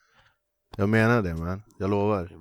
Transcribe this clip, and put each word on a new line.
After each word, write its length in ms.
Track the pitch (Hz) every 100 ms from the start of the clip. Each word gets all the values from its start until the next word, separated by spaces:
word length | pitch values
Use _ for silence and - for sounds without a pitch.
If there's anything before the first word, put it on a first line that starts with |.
| _ _ _ _ _ _ _ -
Jag 120 | 101
menar 340 | 110 110 120
det, 120 | 92
man. 280 | 82 85 95 - _
Jag 120 | 98
lovar. 420 | 104 101 104 87 87